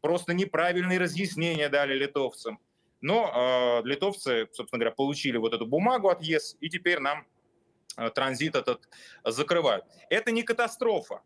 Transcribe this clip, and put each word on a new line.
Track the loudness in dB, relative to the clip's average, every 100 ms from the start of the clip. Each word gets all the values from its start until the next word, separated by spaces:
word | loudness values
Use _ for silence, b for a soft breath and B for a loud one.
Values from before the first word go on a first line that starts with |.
просто | 0 0 0
неправильные | -2 0 2 2 2 2 2
разъяснения | 0 0 -4 -2 -2 0 2
дали | 2 2
литовцам. | 0 -2 -2 -2 -4 -12 -12 _ _ _ _
Но, | 0 2 2
а, | 2 2 4 4 2
литовцы, | 0 -2 -2 -2 -2 -2 -2
собственно | -8 -8 -2
говоря, | -2 0
получили | -2 -2 -2 0
вот | -2
эту | -2 -2
бумагу | 0 2 2 2
от | 2
ес, | 0 -2 -2 -12
и | -10
теперь | -4 0 0
нам, | 0 -4 -10 _ _ _ _ _ _ -6
а, | -4
транзит | 0 -2 -2 -2 0
этот | 0 -4 _ B B B
закрывают. | -4 -2 0 2 2 0 -4 B B
Это | 0 2
не | -2
катастрофа. | 0 0 0 0 0 0 -4 -14